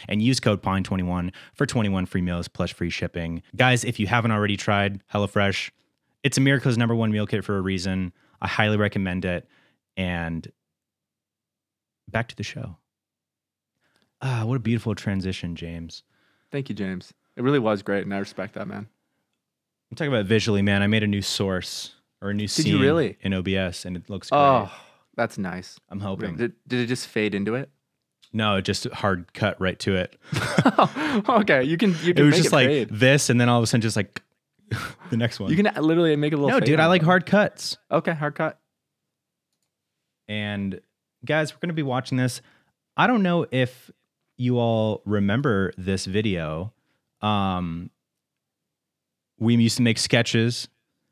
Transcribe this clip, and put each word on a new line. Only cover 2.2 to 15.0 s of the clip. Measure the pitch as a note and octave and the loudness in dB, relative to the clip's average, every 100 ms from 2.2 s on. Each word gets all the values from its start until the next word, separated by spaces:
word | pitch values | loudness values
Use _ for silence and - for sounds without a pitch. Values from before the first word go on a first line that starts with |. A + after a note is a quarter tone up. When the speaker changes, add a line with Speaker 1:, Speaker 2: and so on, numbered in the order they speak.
Speaker 1:
meals | F2+ F2 F2 | -2 -2 -6
plus | - F2 | -6 -6
free | - F2 | -4 -6
shipping. | - E2+ F2 E2+ E2 - G#2+ | -4 -6 -6 -8 -8 -12 0
Guys, | B2+ B2 | 2 4
if | B2+ A#2+ | 0 -2
you | G2+ | 0
haven't | A#2+ A2+ | 2 2
already | G#2+ G#2 G2+ | 0 0 -2
tried | - G2+ G2+ G2 - | 0 2 0 -2 -6
HelloFresh, | G#2 G2+ - G2+ F#2 - - _ _ _ _ | -2 0 2 2 0 -6 -14 _ _ _ _
it's | C#3 C3 | -2 2
America's | C3+ C#3 C3 A#2 | 2 2 2 0
number | A#2 A#2 | 0 0
one | A2+ | 0
meal | G#2+ G#2 | 0 -2
kit | G#2+ F#2+ | -4 -2
for | G2+ | -2
a | |
reason. | F#2+ F#2+ F#2+ F#2 F#2 - _ _ | -2 -2 -2 -4 -4 -10 _ _
I | - | -8
highly | - G#2+ G#2+ | 0 0 2
recommend | G#2 G#2 F#2+ F2+ F2+ | 0 -2 -4 -4 -4
it. | F2 - _ _ _ _ - | -6 -8 _ _ _ _ -6
And | F#2 F2 E2 E2 - _ _ _ _ _ _ _ _ _ _ _ _ _ _ _ - | -4 -4 -4 -6 -10 _ _ _ _ _ _ _ _ _ _ _ _ _ _ _ -6
back | A2+ A#2 | -4 -4
to | - | -8
the | |
show. | G#2 D3 A2+ E2+ _ _ _ _ _ _ _ _ _ _ _ _ _ _ | -12 -10 -14 -14 _ _ _ _ _ _ _ _ _ _ _ _ _ _
Ah, | C3 B2 A2 | -4 -2 -2
what | C3 | -2
a | |
beautiful | A2+ A#2 A#2 | 0 0 -2
transition, | G2+ | -4